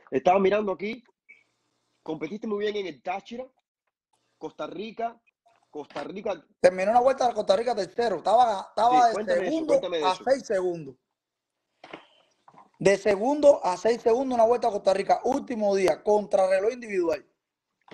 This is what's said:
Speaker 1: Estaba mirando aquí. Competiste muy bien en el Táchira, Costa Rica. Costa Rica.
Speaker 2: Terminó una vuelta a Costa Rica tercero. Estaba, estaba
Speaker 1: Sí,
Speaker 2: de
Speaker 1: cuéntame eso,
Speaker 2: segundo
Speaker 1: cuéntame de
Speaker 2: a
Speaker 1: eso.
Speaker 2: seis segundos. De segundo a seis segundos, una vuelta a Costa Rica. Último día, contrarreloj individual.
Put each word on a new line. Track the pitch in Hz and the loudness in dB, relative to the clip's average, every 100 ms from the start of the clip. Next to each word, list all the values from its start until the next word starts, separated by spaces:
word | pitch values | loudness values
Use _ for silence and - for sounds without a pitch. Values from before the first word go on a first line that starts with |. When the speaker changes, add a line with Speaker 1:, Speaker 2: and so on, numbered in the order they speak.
| _ | _
Speaker 1:
Estaba | 135 180 190 | 0 2 4
mirando | 190 208 208 | 2 0 -2
aquí. | 160 202 233 _ _ _ _ _ _ _ _ _ _ | -6 -8 -12 _ _ _ _ _ _ _ _ _ _
Competiste | - 160 156 208 226 | -12 -10 -8 -8 -6
muy | 202 | -4
bien | 208 202 | -4 -4
en | 190 | -8
el | 143 | -10
Táchira, | 180 190 - 240 254 _ _ _ _ _ _ _ _ _ | -10 -10 -10 -16 -16 _ _ _ _ _ _ _ _ _
Costa | 156 - 156 | -16 -12 -12
Rica. | 165 220 208 233 233 _ _ _ _ _ | -10 -12 -8 -10 -10 _ _ _ _ _
Costa | 151 139 151 | -16 -12 -12
Rica. | 143 185 208 170 - _ | -12 -8 -8 -8 -12 _
Speaker 2:
Terminó | 180 185 196 | 2 2 0
una | 240 | 2
vuelta | 254 262 247 | 2 2 -2
a | |
Costa | 220 202 190 | -2 0 0
Rica | 233 214 | 0 -4
tercero. | 185 - 233 170 | -4 -4 -2 -2
Estaba, | 185 226 240 196 - | 2 4 4 0 -6
estaba | - 233 254 240 | 0 4 6 4
Speaker 1:
Sí, | |
Speaker 2:
de | |
Speaker 1:
cuéntame | 214 214 180 185 | 2 -2 -2 0
eso, | |
Speaker 2:
segundo | 320 311 | -2 2
Speaker 1:
cuéntame | 277 185 170 | 0 0 -2
de | 151 | 0
Speaker 2:
a | |
Speaker 1:
eso. | - | 0
Speaker 2:
seis | 220 269 214 | -4 -6 -4
segundos. | 196 185 170 139 127 _ _ _ _ _ _ _ _ - - _ _ _ _ _ - _ _ | -2 -2 -6 -10 -20 _ _ _ _ _ _ _ _ -20 -20 _ _ _ _ _ -20 _ _
De | 175 196 | 2 2
segundo | 214 196 240 302 285 285 | 2 0 -2 4 4 4
a | 185 185 | 0 -2
seis | 220 233 | -2 0
segundos, | 240 233 269 240 | 2 0 0 2
una | 226 | 2
vuelta | 226 233 | 2 0
a | |
Costa | 202 196 | 0 0
Rica. | 190 190 180 247 | 0 0 0 0
Último | 269 - 233 208 196 | -2 -4 -2 0 2
día, | 185 147 | 2 0
contrarreloj | - 214 202 190 190 190 208 | 2 0 2 2 2 2 0
individual. | 247 226 190 170 151 - _ _ _ _ _ _ | -4 -6 -2 -2 -4 -8 _ _ _ _ _ _